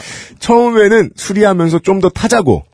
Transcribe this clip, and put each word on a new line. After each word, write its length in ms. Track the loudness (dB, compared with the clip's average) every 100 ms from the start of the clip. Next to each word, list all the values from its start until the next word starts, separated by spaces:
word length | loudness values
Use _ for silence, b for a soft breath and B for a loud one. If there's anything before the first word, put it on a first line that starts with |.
| -18 B B B
처음에는 720 | 0 2 2 2 4 2 0 -4
수리하면서 640 | -6 0 2 2 0 0
좀 200 | 0 0
더 60 | 0
타자고 540 | -2 -2 0 0 -2 -4